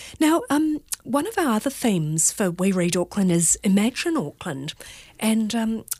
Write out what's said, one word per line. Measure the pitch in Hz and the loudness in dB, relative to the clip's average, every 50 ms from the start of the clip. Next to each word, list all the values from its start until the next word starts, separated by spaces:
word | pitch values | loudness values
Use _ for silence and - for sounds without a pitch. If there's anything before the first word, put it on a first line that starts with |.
| - - - - | -18 -18 -4 0
Now, | 311 302 320 339 480 - | 2 4 4 2 2 0
um, | 277 294 311 311 302 294 - _ - - - | 0 2 2 0 0 -2 -4 _ -12 -12 -8
one | - 220 285 302 427 | -4 -2 -2 -2 -2
of | 453 - | -2 -2
our | 349 277 220 | 0 2 0
other | 214 - 277 | 0 0 -2
themes | 269 - - 240 202 180 156 151 156 160 - - | -4 -2 0 0 2 2 0 0 0 0 0 0
for | - - 208 185 | 0 0 -2 -2
We | 170 180 180 196 | 0 0 0 0
Read | 190 185 175 175 170 | 2 2 0 0 0
Auckland | 185 175 - - 208 196 185 | 0 -2 -2 0 0 2 2
is | 170 170 170 - - - | 4 4 2 2 0 0
Imagine | - 214 190 202 208 240 269 - - 339 330 | 2 2 4 4 4 2 0 -2 -2 -2 0
Auckland. | 302 170 143 - - - 185 143 135 135 160 - - - - - - - - - _ | 0 -2 -4 -8 -10 -10 -8 -8 -6 -8 -10 -12 -14 -18 -20 -20 -20 -20 -20 -12 _
And, | - 220 220 220 220 208 220 | 0 0 2 2 0 0 -2
um, | 233 220 220 226 220 - - - - | -2 -2 -2 -2 -4 -6 -10 -12 -8